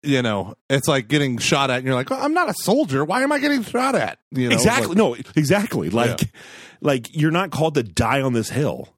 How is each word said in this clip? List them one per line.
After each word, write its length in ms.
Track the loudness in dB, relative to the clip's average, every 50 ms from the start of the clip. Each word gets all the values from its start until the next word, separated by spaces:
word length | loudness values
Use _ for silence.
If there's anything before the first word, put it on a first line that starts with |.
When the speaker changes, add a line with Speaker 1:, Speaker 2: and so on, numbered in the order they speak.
| 0
Speaker 1:
you 180 | 2 0 2
know, 340 | 2 0 0 -2 -4 -6 -12 _ _ _
it's 180 | 0 0 2
like 200 | 2 0 0 0
getting 300 | 0 0 0 2 0 -2 -2
shot 300 | 0 0 2 2 2 0
at, 60 | 0
and 80 | -2 0
you're 100 | 0 -2
like, 160 | -2 -2 -4
"Oh, 40 | -4 -4
I'm 140 | -2 0 0
not 160 | 0 0 0
a 40 | -2
soldier. 500 | -4 0 0 2 2 2 0 0 -2 0
Why 160 | 0 0 0 0
am 80 | 0
I 80 | 0 0
getting 240 | 0 0 0 0 -2
shot 320 | -2 -4 -2 0 0 0
at?" 240 | 0 -2 -2 -6 _ _ _
You 180 | -4 -2 0 2
know, 60 | 2
Speaker 2:
Exactly. 320 | 4 4 2 2 2 0 0
Speaker 1:
like 80 | 2
Speaker 2:
No, 160 | 2 2 2 0 -4 -10 -2 0
exactly. 540 | 0 2 4 2 2 2 -2 -4 -4 -2 0
Like, 300 | 0 0 0 0 0 -2
Speaker 1:
Yeah. 60 | -4 -6 _ -16 -20 -20 -20 -20 -20 -20 -20 _
Speaker 2:
like, 340 | 0 0 0 0 -2 -6 -4
you're 140 | 0 0 2
not 200 | 2 0 -2 -2
called 240 | -2 -2 -2 0 0
to 80 | 0 -2
die 380 | -2 -2 -2 0 0 2 0
on 120 | 0 0 0
this 160 | -2 -2 -2
hill. 400 | -4 -2 -2 -2 -4 -6 -12 -16 _